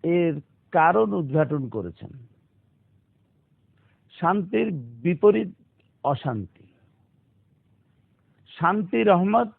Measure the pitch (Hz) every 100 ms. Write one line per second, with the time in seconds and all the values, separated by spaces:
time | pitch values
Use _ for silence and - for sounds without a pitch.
0 | 165 175 170 147 - _ _ 170 160 185
1 | 220 202 143 151 151 147 127 110 87 82
2 | - 139 120 _ _ _ _ _ _ _
3 | _ _ _ _ _ _ _ _ _ _
4 | _ - 170 202 185 214 220 160 117 117
5 | 139 175 208 220 196 - _ _ _ _
6 | 139 139 135 113 90 _ - _ _ _
7 | _ _ _ _ _ _ _ _ _ _
8 | _ _ _ _ _ - 170 208 180 233
9 | 214 175 196 220 233